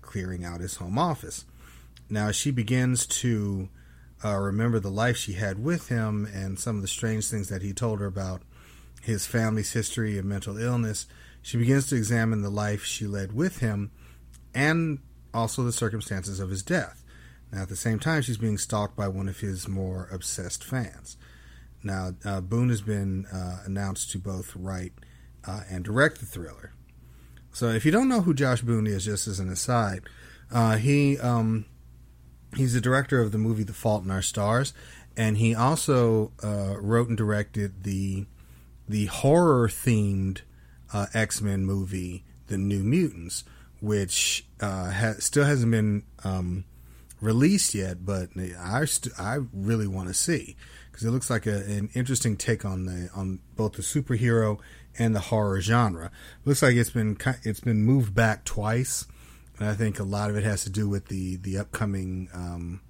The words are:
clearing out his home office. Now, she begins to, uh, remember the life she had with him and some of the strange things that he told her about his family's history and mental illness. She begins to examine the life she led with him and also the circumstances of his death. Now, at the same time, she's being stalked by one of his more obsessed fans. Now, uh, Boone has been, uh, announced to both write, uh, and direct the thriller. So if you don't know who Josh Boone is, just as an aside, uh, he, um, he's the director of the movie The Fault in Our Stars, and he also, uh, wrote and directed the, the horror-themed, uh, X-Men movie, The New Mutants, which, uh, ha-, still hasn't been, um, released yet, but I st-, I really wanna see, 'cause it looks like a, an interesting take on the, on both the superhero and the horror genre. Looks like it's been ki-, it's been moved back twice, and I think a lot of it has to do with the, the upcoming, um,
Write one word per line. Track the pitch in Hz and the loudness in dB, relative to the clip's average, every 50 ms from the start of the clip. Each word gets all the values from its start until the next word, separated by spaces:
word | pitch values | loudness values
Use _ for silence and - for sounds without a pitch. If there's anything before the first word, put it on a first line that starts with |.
| - | -12
clearing | - - 98 90 92 92 90 87 | -10 -8 -6 -6 -4 -6 -6 -6
out | 87 87 87 | -8 -8 -6
his | 90 92 - | -8 -8 -8
home | - 92 90 98 131 | -8 -6 -4 0 0
office. | 170 175 151 - - 76 - - - - - - - - - - - - - - - - | 2 0 0 -4 -6 -12 -12 -14 -14 -16 -20 -20 -20 -20 -20 -20 -20 -20 -20 -20 -10 -6
Now, | 107 104 107 104 | -2 0 0 0
she | 104 - - 147 | 0 0 0 0
begins | 135 123 110 101 127 127 127 127 127 120 - | 0 0 0 2 2 2 2 2 2 0 0
to, | - - - - 123 113 107 104 101 98 95 95 95 - - - - - - - - - - - | -2 -4 -2 0 0 2 2 0 0 -2 -4 -4 -8 -10 -18 -20 -20 -20 -20 -20 -20 -16 -8 -4
uh, | 110 101 | -2 -2
remember | 98 98 98 98 107 113 120 113 110 | 0 0 0 0 2 2 2 2 2
the | 98 98 | 0 -2
life | 95 104 117 123 120 | -2 0 2 2 2
she | - - - 95 | 0 -2 -6 -4
had | 92 107 98 95 101 117 | -2 -2 -2 -2 -2 -2
with | 156 175 165 - - | -2 -2 -2 -2 -2
him | 123 117 110 107 104 104 104 104 101 | -2 0 0 0 0 -2 -2 -4 -6
and | 98 95 95 95 92 | -6 -6 -6 -6 -4
some | - 120 110 | -4 -4 -2
of | 104 98 | -2 -4
the | 95 | -4
strange | - - - 110 110 110 104 | -4 -2 -2 0 0 0 -2
things | - 117 107 98 90 | -2 -2 -4 -4 -4
that | 101 95 101 | -6 -6 -4
he | 101 95 | -6 -4
told | - 123 113 107 98 | -2 -2 -2 0 -2
her | 101 | -2
about | 98 90 98 95 92 92 92 - - - - - - - - - - - - - | -4 -4 -4 -4 -4 -6 -8 -10 -16 -20 -20 -20 -20 -20 -20 -20 -20 -20 -10 -4
his | - 110 95 - | -2 -2 -2 -2
family's | - - 117 113 113 110 110 101 - - | -2 0 2 2 2 2 0 -2 -2 -2
history | 117 107 - - 120 110 107 104 98 | -2 -2 -2 -2 -2 -2 -2 -2 -2
and | 95 98 | -2 -2
mental | 98 95 - 113 104 | -4 -4 -4 -6 -6
illness. | 107 117 120 123 120 117 110 104 - - - - - - - - - - | -4 -2 0 0 0 0 0 -2 -4 -8 -10 -16 -20 -20 -20 -20 -18 -10
She | - - 117 | -4 0 2
begins | 117 120 135 139 135 - | 4 6 6 6 4 2
to | 139 | 0
examine | 123 107 101 120 117 113 113 110 107 | 0 2 2 2 2 4 2 2 0
the | 101 98 | 0 -2
life | 101 104 104 104 104 101 - | -2 0 0 0 -2 -2 -4
she | - - - 110 | -6 -6 -4 -4
led | 101 101 101 95 95 104 | -4 -4 -4 -4 -4 -2
with | 120 170 190 - - | 0 0 0 0 0
him | 127 110 104 101 101 107 - - - - - - - - - - - - - | -2 0 0 0 -2 -4 -8 -14 -20 -20 -20 -20 -20 -20 -20 -20 -20 -8 -2
and | 131 139 151 160 170 165 160 147 135 - - - - - - - | 2 2 4 4 2 2 0 -2 -4 -8 -16 -20 -20 -20 -6 -2
also | 113 117 113 - - 123 | 0 0 0 0 0 -2
the | 120 117 | 0 0
circumstances | - 117 107 113 110 98 - 104 95 90 95 98 92 | 0 0 0 -2 -2 -6 -4 -6 -6 -4 -6 -6 -6
of | 98 92 | -4 -4
his | 98 95 - | -4 -6 -2
death. | - 175 175 104 87 - - - - - - - - - - - - - | 0 0 0 0 -4 -8 -16 -20 -20 -20 -20 -20 -20 -20 -20 -18 -12 -8
Now, | 95 95 | -8 -6
at | 92 | -6
the | 101 | -8
same | - - 117 110 104 | -4 -2 0 0 0
time, | - 160 160 151 127 | 0 0 0 0 0
she's | 120 117 104 | -2 -2 -2
being | 113 110 104 | 0 0 0
stalked | 98 - - 117 104 104 104 - | -2 -2 -2 -2 -2 -2 -2 -4
by | - 104 98 | -4 -4 -4
one | 95 95 95 98 | -2 -4 -4 -6
of | 95 - | -6 -6
his | 104 98 95 90 - - | -6 -6 -6 -6 -6 -6
more | 95 95 95 92 92 92 90 - | -4 -4 -4 -4 -4 -6 -8 -8
obsessed | 95 90 - - - - 92 87 - - - | -10 -8 -6 -6 -6 -6 -6 -8 -8 -10 -8
fans. | - 135 127 117 87 - - - - - - - - - - - - - - - - - - - | -6 -4 -4 -4 -6 -8 -16 -18 -20 -20 -20 -20 -20 -20 -20 -20 -20 -20 -20 -20 -20 -20 -12 -8
Now, | 101 98 95 92 92 90 - - | -6 -4 -4 -4 -6 -8 -8 -6
uh, | 104 98 95 | -6 -4 -4
Boone | 90 90 113 117 123 123 | -4 -2 0 0 2 2
has | 120 104 | 2 0
been, | 101 107 104 101 98 98 95 95 95 | -2 -2 -2 -2 -2 -2 -2 -4 -6
uh, | - 95 92 92 90 90 92 101 | -6 -8 -8 -6 -6 -8 -10 -8
announced | 101 95 98 101 98 98 - - - - | -6 -4 -4 -4 -4 -4 -6 -6 -6 -6
to | 95 | -8
both | 90 98 95 92 95 - - | -6 -6 -6 -6 -8 -10 -12
write, | 92 90 98 95 92 90 90 - - - - - - - - - - - | -10 -8 -6 -6 -6 -8 -10 -12 -16 -20 -20 -20 -20 -20 -20 -20 -16 -12
uh, | - 107 104 - - | -10 -10 -10 -10 -8
and | 95 92 87 | -8 -8 -6
direct | 107 104 123 143 156 151 - | -2 4 4 4 4 4 -2
the | 113 | -10
thriller. | - - 90 - - - - - - - - - - - - - - - - - - - - - - - | -12 -10 -12 -12 -12 -14 -16 -18 -20 -20 -20 -20 -20 -20 -20 -20 -20 -20 -20 -20 -20 -20 -20 -20 -16 -6
So | - 123 117 | -2 0 0
if | 117 156 - | 2 4 4
you | 151 165 | 6 6
don't | 226 269 262 | 6 6 6
know | 254 226 175 | 4 4 4
who | 175 156 | 4 4
Josh | 131 143 131 127 120 120 | 4 4 4 2 2 2
Boone | 117 117 110 107 | 2 2 2 2
is, | 107 101 95 92 | 2 0 0 0
just | 107 104 101 - 110 | -2 -2 -2 -2 -2
as | 98 95 | -4 -2
an | 95 92 | -2 -2
aside, | 92 87 - - 123 117 110 101 95 95 - - - - - - - - - - | -2 -4 0 2 2 2 2 2 -2 -4 -8 -14 -20 -20 -20 -20 -20 -20 -16 0
uh, | - 120 117 110 110 107 | 2 4 4 6 4 4
he, | 110 139 143 143 143 139 139 139 | 4 4 6 6 6 4 4 2
um, | 120 123 120 117 113 113 113 110 107 - - - - - - - - - - - - - - - - - - | 2 2 2 2 2 2 2 0 -2 -6 -14 -20 -20 -20 -20 -20 -20 -20 -20 -20 -20 -20 -20 -20 -20 -10 -2
he's | - 135 127 117 | 0 2 2 2
the | 127 | 2
director | 107 127 127 135 131 - 139 127 | 4 4 4 4 4 4 4 4
of | 113 107 104 | 4 4 2
the | 107 | 2
movie | 110 113 113 107 107 | 2 2 2 0 -2
The | 98 107 | -4 -6
Fault | - - 113 107 104 92 | -2 2 2 2 2 0
in | 95 | -2
Our | 95 95 92 | -2 -2 -2
Stars, | - - 107 101 104 113 123 127 - - - - - - - - - - | -2 -2 0 0 2 2 2 0 -2 -6 -12 -18 -20 -20 -20 -20 -12 -4
and | - 113 110 107 | 0 0 2 4
he | 104 113 113 113 | 4 4 2 4
also, | 110 120 131 160 156 - - 139 127 120 113 113 110 107 - - - - | 4 4 2 2 2 2 4 4 6 6 6 4 4 2 0 -4 -6 -4
uh, | 107 104 101 98 98 98 101 | -4 -2 0 0 -2 -2 -2
wrote | 101 101 113 117 120 117 | 0 2 2 2 4 2
and | 117 | 0
directed | 104 110 104 104 104 104 - - 110 101 101 95 92 92 | 0 0 0 0 0 -2 -2 -2 -4 -4 -4 -6 -8 -6
the, | 98 98 95 98 98 95 95 101 - - - - - - - - - - - - - | -4 -2 -2 -2 -2 -2 -4 -6 -8 -12 -20 -20 -20 -20 -20 -20 -20 -20 -18 -10 -4
the | 104 104 104 | -2 -2 -2
horror-themed, | 98 - - - 135 151 175 175 165 143 123 117 107 - - - 127 117 107 104 101 98 95 95 95 95 - - - - - - - - - - - - | -2 -2 2 4 6 6 8 8 6 6 6 4 2 0 0 2 2 4 4 4 2 2 0 0 -2 -2 -4 -10 -16 -20 -20 -20 -20 -20 -20 -16 -6 -4
uh, | 101 101 - - | -4 -4 -2 0
X-Men | 113 110 107 - - 107 101 98 95 95 | 0 0 0 -2 -2 -2 0 0 0 0
movie, | 95 98 98 95 92 95 95 90 90 90 92 - - - - - - | 0 0 0 -2 -2 -4 -6 -6 -6 -8 -12 -14 -18 -20 -20 -10 -6
The | 107 95 | -4 -2
New | 98 101 101 98 95 | 0 0 0 2 2
Mutants, | 107 139 185 180 139 87 85 85 87 - - - - - - - - - - | 4 4 4 4 2 -2 -6 -10 -8 -8 -10 -10 -12 -20 -20 -20 -20 -14 -8
which, | 107 104 107 104 98 87 - - - - - - - - - - | -2 0 0 0 0 0 0 0 2 2 0 -2 -4 -10 -8 -6
uh, | 104 104 95 95 90 90 | -4 -2 -2 -2 -2 -2
ha-, | 95 98 113 110 107 - | 0 0 0 0 0 0
still | - - - 143 143 | -2 0 2 4 4
hasn't | 143 147 131 120 117 | 4 4 4 4 4
been, | 117 110 107 107 104 104 - - - - - | 4 4 4 2 2 0 -2 -6 -16 -8 -4
um, | 98 95 92 90 90 90 98 92 - - - - - - - - - - - | -4 -2 -2 -2 -2 -2 -4 -6 -8 -14 -20 -20 -20 -20 -20 -20 -20 -12 -4
released | 104 110 113 120 139 175 202 196 - - - | 0 2 4 4 6 6 4 4 2 0 0
yet, | 101 95 92 90 90 90 | -2 -2 -4 -4 -6 -4
but | 98 98 95 90 87 - | -4 -2 -2 -4 -6 -6
I | 92 92 90 87 87 87 87 107 131 156 | -8 -8 -8 -8 -8 -6 -4 -2 0 0
st-, | 147 - - - 123 - - | 0 -2 -2 -4 -6 -8 -6
I | 87 104 123 147 135 - - | -4 -4 -4 -4 -4 -6 -6
really | 95 98 107 113 110 107 | -4 -2 0 0 0 0
wanna | 98 95 95 92 90 92 | -2 -2 -4 -4 -2 -2
see, | - - - 170 127 - - - - - - - - - - - | -2 0 2 0 -2 -2 -6 -14 -18 -20 -20 -20 -20 -20 -20 -10
'cause | - 117 | -4 -2
it | 113 | 0
looks | 120 131 - - | 0 0 0 0
like | 123 110 - | -2 0 0
a, | 107 104 101 98 | 0 -2 -2 -2
an | 101 104 101 101 104 - | -2 -4 -2 -4 -2 -2
interesting | 131 123 127 131 117 - 117 104 | -2 -2 0 0 0 2 0 0
take | - - - 113 107 - | 0 0 0 0 0 -2
on | 101 95 95 92 | -4 -4 -4 -4
the, | 92 90 90 87 90 - | -4 -6 -6 -8 -8 -6
on | 98 95 95 95 92 - - - | -6 -4 -4 -4 -6 -10 -12 -4
both | - 110 104 - | -2 -2 -2 -2
the | - 104 | -4 -6
superhero | - - 147 135 - 127 107 120 120 117 113 110 107 104 104 - - - - - - - - | -2 -2 -2 0 0 0 2 4 4 4 4 4 2 0 -2 -6 -16 -20 -20 -20 -18 -2 0
and | 120 113 110 | 2 2 2
the | 101 | 2
horror | 90 - 117 110 104 101 98 95 | 0 0 2 2 2 2 2 0
genre. | 85 98 113 120 120 104 87 82 80 87 - - - - - - - | 2 4 4 4 4 4 0 -4 -8 -10 -12 -14 -18 -20 -20 -4 0
Looks | 139 143 - 151 | 2 4 6 6
like | 131 123 | 6 6
it's | 120 117 - | 6 4 4
been | - 123 107 107 104 | 2 0 0 0 0
ki-, | - - 131 127 - - | 0 0 -2 -2 -2 -4
it's | 110 104 - | -4 -4 -2
been | - 120 113 107 107 | 0 2 4 4 6
moved | 117 131 139 120 101 95 | 6 6 6 4 2 4
back | 113 113 110 107 - - | 4 4 4 4 0 -2
twice, | - - 113 104 107 113 123 131 - - - - - - - - - - - - - - - | -4 -4 -2 0 0 0 0 0 -2 -4 -6 -6 -10 -16 -20 -20 -20 -20 -20 -20 -20 -8 -4
and | 104 107 | -2 -2
I | 104 | 0
think | 101 113 107 98 - | 0 0 0 0 -2
a | 104 | -2
lot | 95 98 101 104 104 | -2 -2 -2 0 0
of | 104 | 0
it | 104 101 | 0 0
has | 110 101 92 - | 0 0 0 -2
to | 104 | -2
do | 95 107 107 101 | -2 0 0 0
with | 101 95 - | 0 -2 -4
the, | - - 95 92 92 92 | -4 -6 -4 -4 -4 -6
the | 90 92 98 95 98 | -6 -6 -4 -4 -4
upcoming, | 101 - - - 113 101 98 95 92 92 92 92 92 - - | -4 -6 -4 -4 -2 -2 -2 -4 -4 -4 -6 -6 -8 -8 -10
um, | 90 87 87 87 87 85 85 87 95 - - | -10 -8 -8 -8 -8 -8 -8 -8 -10 -12 -18